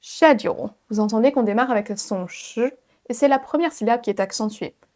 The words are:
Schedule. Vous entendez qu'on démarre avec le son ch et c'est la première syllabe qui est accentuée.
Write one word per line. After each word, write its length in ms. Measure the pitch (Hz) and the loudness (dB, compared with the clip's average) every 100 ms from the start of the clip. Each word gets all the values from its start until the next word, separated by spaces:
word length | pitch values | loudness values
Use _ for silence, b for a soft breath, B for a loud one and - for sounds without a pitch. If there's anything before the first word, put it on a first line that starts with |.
Schedule. 680 | - - 320 247 196 - 208 - _ | -14 0 2 2 0 -6 -8 -12 _
Vous 120 | 214 | -2
entendez 320 | 214 220 247 | 0 2 2
qu'on 100 | 277 | 2
démarre 280 | 220 202 262 | 0 0 0
avec 180 | 226 208 | 0 -2
le 80 | 202 | -8
son 300 | - 196 180 | -6 -6 -6
ch 460 | - - - 240 - _ _ _ | -12 -12 -2 -2 -2 _ _ _
et 60 | |
c'est 140 | 240 285 | 2 4
la 100 | 269 | 4
première 340 | 269 302 339 | 2 0 2
syllabe 280 | - 214 233 | 0 2 2
qui 100 | 233 | 0
est 100 | 202 | 0
accentuée. 560 | 190 - 220 214 175 _ _ | -2 0 -4 -4 -10 _ _